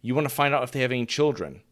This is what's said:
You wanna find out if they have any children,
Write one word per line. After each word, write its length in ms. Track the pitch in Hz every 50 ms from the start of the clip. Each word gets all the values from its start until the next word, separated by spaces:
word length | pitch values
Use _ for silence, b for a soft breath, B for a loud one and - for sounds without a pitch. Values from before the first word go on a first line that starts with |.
You 140 | - 117 127
wanna 120 | 147 151 135
find 240 | - - 143 143
out 120 | 139 139 127
if 80 | 123
they 80 | - 135
have 100 | 127 123
any 160 | 127 123 120
children, 540 | 113 - - 147 151 139 - 87 73 67 - _ _